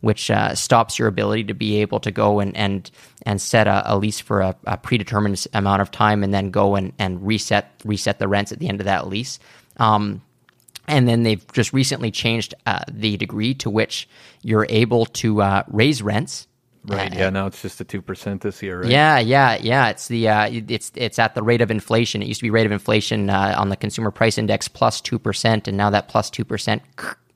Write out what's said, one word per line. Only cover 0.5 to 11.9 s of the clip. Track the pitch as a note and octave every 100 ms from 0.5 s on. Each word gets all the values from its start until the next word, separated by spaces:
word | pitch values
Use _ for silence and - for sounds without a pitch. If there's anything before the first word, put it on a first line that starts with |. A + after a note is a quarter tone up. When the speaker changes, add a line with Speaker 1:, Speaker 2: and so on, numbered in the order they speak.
| -
Speaker 1:
stops | - A#2+ A2+ -
your | A2+
ability | F#2+ G#2 A2
to | G#2+
be | G2+ G#2+ G#2
able | G#2 A2+
to | -
go | G2+ G#2+ G#2
and, | G2 -
and, | G2+ G2 - _ - - -
and | G2+
set | - - G2+
a, | G2+ G2+
a | G2+
lease | G#2+ G#2
for | - G#2
a, | F#2+ F#2 -
a | G2+
predetermined | - A#2+ G2 G#2 G#2
s-, | F#2+ -
amount | A2 G2 G2
of | G2
time | - G#2+ G#2
and | G2
then | G2 G2
go | F#2+ G2+ G2+
and, | F#2+ -
and | G2 F2+ F#2+
reset, | G#2+ - G#2 - _
reset | G#2+ G#2 - G2+
the | G2+
rents | G2+ G2+
at | G#2+
the | -
end | G2+
of | G2
that | F#2+ F#2
lease. | G2 B2+ - _ - _ -
Um, | A2+ G#2+ G#2 G2+ _ _ _ _ _ - -
and | D3 B2
then | A#2
they've | A#2 G#2 -
just | - A2
recently | C3 C3+